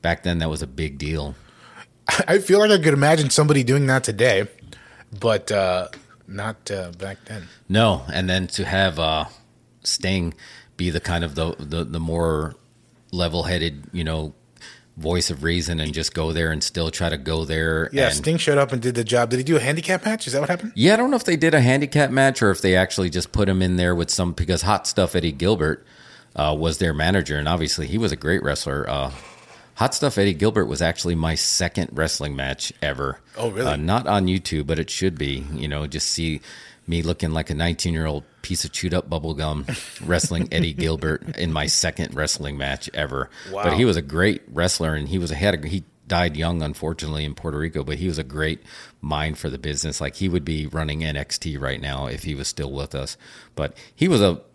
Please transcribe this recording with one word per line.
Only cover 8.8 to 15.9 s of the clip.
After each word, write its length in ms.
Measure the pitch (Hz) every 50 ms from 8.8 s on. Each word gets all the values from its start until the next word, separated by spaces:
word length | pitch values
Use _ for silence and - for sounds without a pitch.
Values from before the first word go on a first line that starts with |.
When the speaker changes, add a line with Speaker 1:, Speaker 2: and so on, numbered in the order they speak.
| 98 95 80 78
Speaker 1:
uh, 280 | 80 78 78 78 76 - - - _ _ _ _ _ _ _ _ -
Sting 480 | - - - - 92 98 92 85 82 - - - - - - - _ _ -
be 100 | 87 87
the 100 | 78 85
kind 220 | - - 87 82
of 120 | 85 80 71
the, 200 | 76 80 85 - -
the, 260 | 76 71 78 82 85
the 160 | - 76 82
more 540 | 82 82 82 85 82 82 78 76 78 78 - - _ _ _ _ _ _ _ _ _ _
level-headed, 720 | - 87 87 85 80 87 80 80 90 85 80 82 71 71 71 -
you 120 | - 87 80
know, 300 | 80 80 80 78 73 - _ _ _ _ _ - - - - _ _ _
voice 340 | - - 78 87 87 - -
of 120 | 87 67
reason 380 | 71 82 85 87 80 82 85 80
and 120 | 78 76